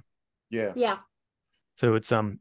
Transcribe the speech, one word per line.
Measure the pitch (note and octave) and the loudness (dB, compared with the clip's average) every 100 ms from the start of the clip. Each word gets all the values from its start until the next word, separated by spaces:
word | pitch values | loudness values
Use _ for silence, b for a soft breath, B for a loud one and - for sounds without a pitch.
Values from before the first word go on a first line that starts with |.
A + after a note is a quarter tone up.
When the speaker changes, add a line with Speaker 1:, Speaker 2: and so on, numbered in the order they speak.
| - _ _ _ _ | -8 _ _ _ _
Speaker 1:
Yeah. | A3+ G3+ B3 | -4 -4 0
Speaker 2:
Yeah. | A3+ F#3+ - _ _ _ _ _ _ - | -2 -2 -10 _ _ _ _ _ _ 0
Speaker 3:
So | A#2+ | 2
it's, | A2 - | 2 2
um, | A2+ G#2 - | 0 0 -4